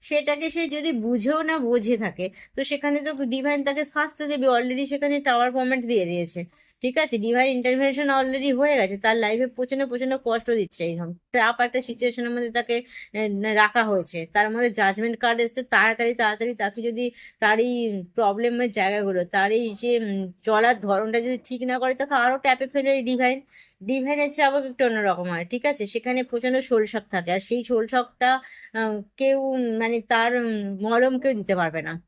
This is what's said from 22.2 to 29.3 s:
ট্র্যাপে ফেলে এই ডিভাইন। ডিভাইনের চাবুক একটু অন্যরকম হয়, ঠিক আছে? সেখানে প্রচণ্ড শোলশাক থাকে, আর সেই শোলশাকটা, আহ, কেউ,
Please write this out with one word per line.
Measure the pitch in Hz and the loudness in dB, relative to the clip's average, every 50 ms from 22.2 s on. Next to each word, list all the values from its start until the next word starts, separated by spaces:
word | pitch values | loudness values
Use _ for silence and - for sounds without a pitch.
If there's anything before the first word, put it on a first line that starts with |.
| 240 247 262 269 | 2 2 2 2
ট্র্যাপে | - 285 262 254 269 262 | 2 0 0 2 0 -4
ফেলে | _ 285 269 269 | _ -2 2 2
এই | 277 269 247 | 2 2 2
ডিভাইন। | 226 254 240 254 247 254 269 277 _ _ - - - _ _ | 0 0 2 2 2 0 0 -6 _ _ -20 -20 -20 _ _
ডিভাইনের | 190 196 254 269 254 269 294 294 294 285 | -6 -4 -2 -2 0 -2 0 0 0 -2
চাবুক | 285 - 294 277 269 285 269 | 0 2 2 4 4 2 -2
একটু | 269 247 _ 269 | -2 -2 _ 0
অন্যরকম | 240 226 220 208 202 180 170 180 180 | 2 2 2 2 0 0 0 -2 -4
হয়, | 175 165 175 | -4 -4 -4
ঠিক | 175 - 247 - | -4 -6 -2 -2
আছে? | 294 285 - 214 | -2 -2 -2 -6
সেখানে | 202 - 233 - 247 247 254 254 | -6 -6 -6 -4 -2 -2 -2 -2
প্রচণ্ড | 254 - 240 233 254 254 262 | -2 -4 -4 -2 0 0 0
শোলশাক | 262 262 254 220 214 208 - 220 208 _ | 0 2 2 2 2 2 -2 -6 -6 _
থাকে, | - 185 175 170 | -4 -4 -2 0
আর | 180 190 | -2 -2
সেই | 190 - 233 247 233 | 0 -2 -4 -4 -2
শোলশাকটা, | 226 247 226 226 226 262 254 240 240 _ _ 254 254 262 262 262 - - - - - _ | 0 0 0 0 2 0 -2 -2 -2 _ _ 2 2 2 2 -2 -8 -20 -20 -20 -10 _
আহ, | 220 226 220 214 208 202 _ _ - | -4 -2 -2 -2 -4 -8 _ _ 0
কেউ, | 269 269 | 2 2